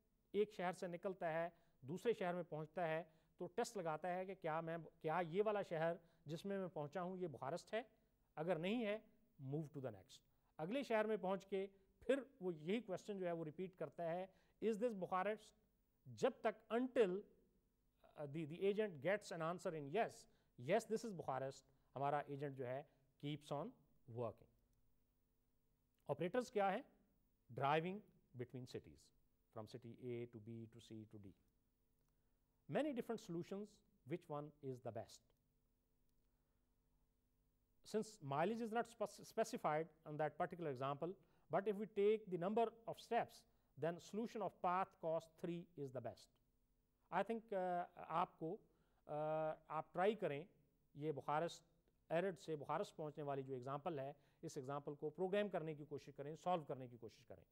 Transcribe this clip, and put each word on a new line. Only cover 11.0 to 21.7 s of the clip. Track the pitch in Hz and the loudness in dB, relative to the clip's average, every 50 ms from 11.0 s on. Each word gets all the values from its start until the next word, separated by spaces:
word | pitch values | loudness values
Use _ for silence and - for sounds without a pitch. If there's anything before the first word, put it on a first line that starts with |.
| 214 | 6
में | 220 220 202 | 4 2 2
पहुंच | 185 185 196 190 - | 2 0 0 0 0
के | - 202 190 196 196 - - - _ _ _ - | -2 -2 -2 -2 -4 -8 -20 -20 _ _ _ 4
फिर | - 262 277 - - - - | 4 4 4 4 -6 -10 -2
वो | 180 185 | -2 -2
यही | 175 151 151 170 202 247 | -2 0 2 2 2 2
क्वेश्चन | - - 180 165 - - 208 196 | 2 0 -2 -2 -2 -4 -2 0
जो | 180 | 2
है | 175 | 2
वो | 170 165 165 | 2 0 -2
रिपीट | 156 143 - 185 180 - | -4 -4 -4 -6 -6 -4
करता | - 160 143 - - 170 | -6 -6 -6 -4 -2 0
है, | 160 165 180 185 190 - - _ _ _ _ | 0 0 0 -2 -6 -10 -20 _ _ _ _
"Is | - 214 226 | 2 2 4
this | 190 233 247 | 4 2 0
बुखारस्त?" | 220 190 175 - 185 185 185 202 220 214 - - - _ _ _ _ _ _ _ _ _ _ 131 | 2 0 -2 0 2 2 2 2 0 -2 -6 -18 -20 _ _ _ _ _ _ _ _ _ _ -16
जब | 120 107 - 262 127 - | -2 2 2 2 2 4
तक, | - 226 214 - - _ | 2 2 2 0 -4 _
until, | 214 240 262 262 - 269 220 185 | 2 2 2 4 6 6 6 6
uh, | 180 202 208 - - - - _ _ _ _ _ _ _ _ _ _ _ - - - - 151 | 6 0 -4 -8 -18 -20 -20 _ _ _ _ _ _ _ _ _ _ _ -20 -18 -10 -8 -8
the, | 139 135 170 165 143 | -6 -4 -4 -4 -4
the | 165 170 | -4 2
agent | 190 196 208 196 214 208 170 139 | 2 2 4 4 2 0 -2 -2
gets | 120 170 202 208 208 - | 2 2 2 2 0 -6
an | 196 165 | -4 -2
answer | 160 160 180 175 - 190 | 0 0 0 0 -2 -2
in | 160 156 143 135 151 | -2 -2 -4 0 2
yes, | 214 220 143 - - - - - _ _ _ _ - | 2 2 2 0 -8 -18 -20 -20 _ _ _ _ -10
"Yes, | 123 135 180 208 214 | 0 4 4 4 4
this | - 214 220 - | 2 -2 -2 0
is | 226 | -4
बुखारस्त," | 196 156 - - 135 131 131 135 - - - _ | -6 -4 -2 -2 -2 0 -2 -2 -6 -8 -18 _